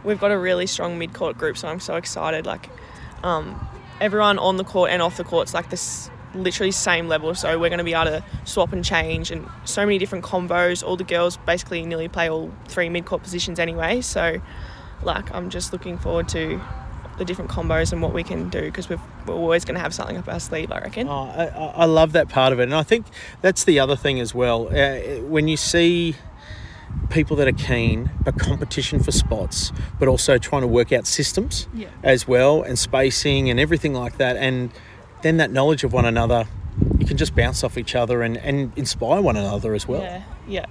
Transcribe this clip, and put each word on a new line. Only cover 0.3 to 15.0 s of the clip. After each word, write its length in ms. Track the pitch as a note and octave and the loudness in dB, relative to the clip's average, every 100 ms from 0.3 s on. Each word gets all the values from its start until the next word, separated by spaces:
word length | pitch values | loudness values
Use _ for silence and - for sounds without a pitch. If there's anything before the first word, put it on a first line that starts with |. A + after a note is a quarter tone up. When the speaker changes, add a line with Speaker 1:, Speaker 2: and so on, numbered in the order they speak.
Speaker 1:
a 60 | G3+ | 2
really 260 | F3+ F3+ F#3 | 2 0 0
strong 320 | - F3 E3+ | -4 -4 -4
mid-court 400 | E3+ - E3 A#2 | -8 -4 -4 -2
group, 180 | D#3 - | -4 -4
so 100 | E3+ | -8
I'm 140 | E3 | -8
so 160 | - E3 | -6 -6
excited. 500 | - - D#3+ D#3+ E3 | -6 -6 -4 -4 -4
Like, 220 | - - - - - - - | -8 -10 -20 -20 -18 -16 -8
um, 440 | F3 E3 D#3 G3+ - - - - | -2 -2 -4 -10 -12 -14 -18 -2
everyone 400 | G#3 G#3 G#3 G3 | 0 2 4 4
on 180 | F#3 F#3+ | 2 0
the 60 | |
court 260 | F#3 F#3+ F3+ | -2 2 2
and 140 | F3+ | 2
off 140 | E3+ F3+ | 0 -2
the 60 | |
court's, 300 | F3 E3+ - | -2 0 0
like, 160 | E3+ E3+ | -4 -6
this 400 | F3+ - - - - - | -8 -8 -8 -12 -16 -14
literally 380 | F#3 F#3 - G3 | -4 -4 0 0
same 360 | F#3+ - E3+ E3+ | 0 2 2 2
level, 280 | D#3 D#3+ F3+ | 0 0 -2
so 240 | - E3 | 0 2
we're 100 | E3+ | 2
gonna 140 | E3+ | 0
be 100 | F3 | 0
able 120 | E3 D#3+ | 2 0
to 180 | D#3 - - - | 0 -6 -12 -6
swap 280 | - F3 | 0 0
and 100 | F#3+ | 0
change 460 | E3+ F3 D#3+ E3 D#3+ | 0 0 0 -4 -4
and 160 | E3 - - - | -8 -10 -12 -6
so 200 | - G#3 | 0 2
many 140 | G3+ | 2
different 240 | G3 F#3+ | 0 -6
combos. 580 | - F#3 F3+ F3 F3 F3+ | -4 -4 0 2 2 0
All 120 | - F3+ | -4 -6
the 60 | |
girls 340 | F#3 E3+ F3 F3 - | -2 0 0 0 -2
basically 380 | F3 - F3 E3 | -2 -2 -8 -6
nearly 220 | E3 E3 | -6 -6
play 200 | F#3 E3 | -2 -2
all 200 | D#3+ D#3+ - - | -2 -6 -12 -8
three 200 | - E3+ | -4 -2
mid-court 320 | F3 F3 F3 | -2 -4 -6
positions 380 | F#3 F3+ E3+ F3 | -4 -6 -6 -2
anyway, 400 | E3+ E3 E3 A#3+ | -4 -2 -2 -2
so, 400 | B3 - E3+ E3+ - - - - - - | -2 -2 0 -2 -8 -14 -14 -16 -18 -8